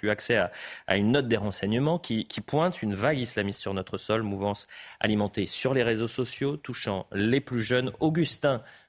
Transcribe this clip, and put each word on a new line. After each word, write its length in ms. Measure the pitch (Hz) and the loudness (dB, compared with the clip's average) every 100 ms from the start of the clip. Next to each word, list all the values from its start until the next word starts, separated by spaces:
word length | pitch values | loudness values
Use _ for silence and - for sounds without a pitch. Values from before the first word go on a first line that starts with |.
eu 80 | 104 | 0
accès 260 | 107 - 117 | 0 2 2
à, 160 | 90 - - - - | 2 -2 -12 -12 0
à 120 | 95 | 2
une 140 | 104 | 4
note 140 | 139 127 | 4 4
des 120 | 113 | 2
renseignements 600 | 101 95 98 113 147 170 | 0 -2 0 2 2 0
qui, 280 | - 110 104 | -2 -4 -2
qui 160 | - | -8
pointe 400 | - 143 175 - | -2 0 2 0
une 120 | 110 | -2
vague 240 | 95 120 147 | 0 2 0
islamiste 420 | 120 - 101 98 | -2 -2 -2 -4
sur 120 | - | -4
notre 240 | 98 92 98 | -4 -4 -6
sol, 240 | - 110 | 0 0
mouvance 460 | 107 98 101 101 - - - - | 0 0 0 -2 -6 -16 -18 -2
alimentée 460 | 107 107 104 - 95 | 2 2 2 0 -2
sur 260 | - 135 | -2 0
les 120 | 135 | 2
réseaux 220 | 117 110 113 | 2 2 -2
sociaux, 520 | - 120 - 139 147 | -2 -4 -2 -4 -4
touchant 480 | - 120 - 95 - | -8 -6 -4 -4 -4
les 280 | 101 107 131 | 0 2 2
plus 220 | - 123 | 0 -4
jeunes. 300 | 104 127 127 - | 2 2 0 0
Augustin 600 | 156 160 160 - 147 127 - - | 0 2 0 2 2 0 -4 -20